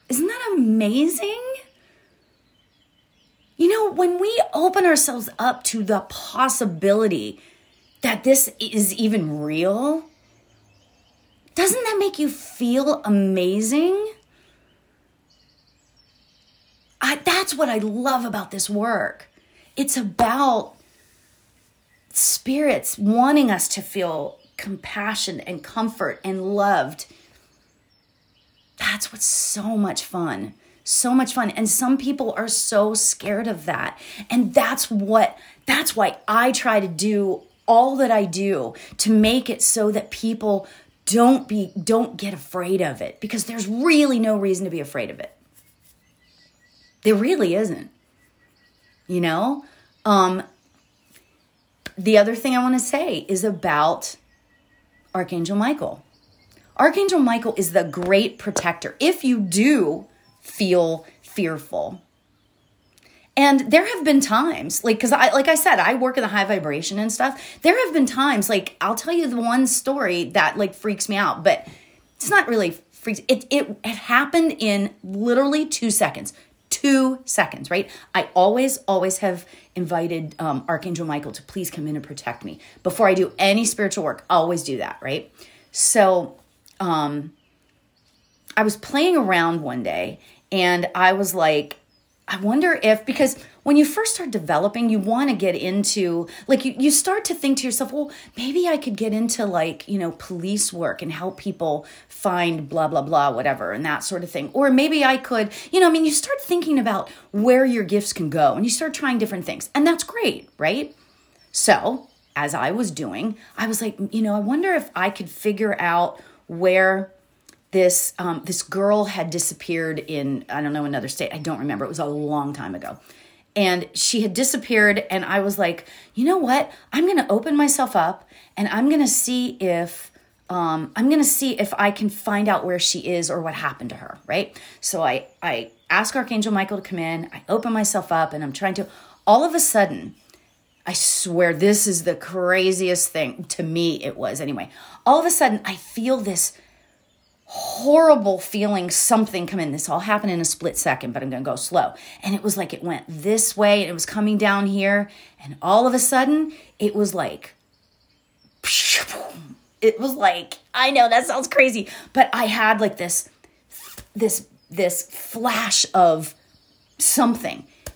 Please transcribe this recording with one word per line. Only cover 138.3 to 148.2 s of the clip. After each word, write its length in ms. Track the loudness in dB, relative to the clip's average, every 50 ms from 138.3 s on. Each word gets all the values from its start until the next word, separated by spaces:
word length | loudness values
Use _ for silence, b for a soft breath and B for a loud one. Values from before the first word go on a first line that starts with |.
and 120 | -2 -8 -8
I'm 80 | -8
trying 220 | -8 -4 -4 -4 -4
to, 120 | -4 -8 B B B B B B B B
all 160 | 6 6 6 6
of 100 | 2 2
a 60 | 0
sudden, 540 | 0 2 4 2 2 2 0 -8 -10 -14 -16 b b b b b b b b b _ _ _ _ -12
I 60 | -6 -4
swear 580 | -2 0 0 0 -2 -4 -2 2 2 2 2
this 340 | 2 2 4 4 4 4 2
is 180 | 0 -2 -2 -2
the 100 | -4 -4
craziest 960 | -4 -8 -10 -6 -2 0 2 2 4 4 2 2 0 0 0 0 0 -2 -2
thing, 340 | -2 -4 -4 -4 -6 -12 -12 -12
to 140 | -8 -6
me 400 | -6 -4 -2 -2 0 -2 -2 -4 -6
it 120 | -10 -8
was 240 | -6 -6 -6 -6 -6
anyway. 300 | -6 -6 -6 -8 -10 -12 B B B B B B B
All 140 | 4 4 6
of 80 | 4
a 40 | 2
sudden, 300 | 2 4 4 2 2 0 -4
I 100 | -8 -10
feel 440 | -10 -12 -12 -8 -6 -2 0 0 0
this 340 | -2 -4 -2 -2 -2 -4 b b b b b b b b b b b b _ _ _ _ _ _ _ -14
horrible 880 | -10 -10 -8 -8 -8 -2 2 6 6 8 8 8 6 6